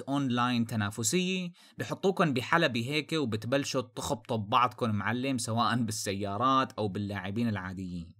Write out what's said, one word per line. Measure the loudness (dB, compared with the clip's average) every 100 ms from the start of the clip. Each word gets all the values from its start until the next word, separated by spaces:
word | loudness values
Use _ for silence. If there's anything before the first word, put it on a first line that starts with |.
| -2
أونلاين | 0 0 2 2 2 0
تنافسية، | 0 -2 -2 0 0 0 -2 -4 -10 -14 -10
بحطوكن | -6 -2 0 2 2
بحلبة | 2 4 4 4 2
هيك | -2 -2 0
وبتبلشوا | -2 0 -2 0 0 0 -2
تخبطوا | -4 -4 -4 -4 -2 -2
ببعضكن | 2 4 4 2 -2
معلم، | 0 -2 -2 -2 -2
سواء | 0 0 2 2
بالسيارات | 0 -2 -4 -2 -2 0 2 4 2
أو | 0 -2
باللاعبين | -2 -4 -4 -4 -2 0
العاديين. | 0 -4 -6 -6 -8 -10 -12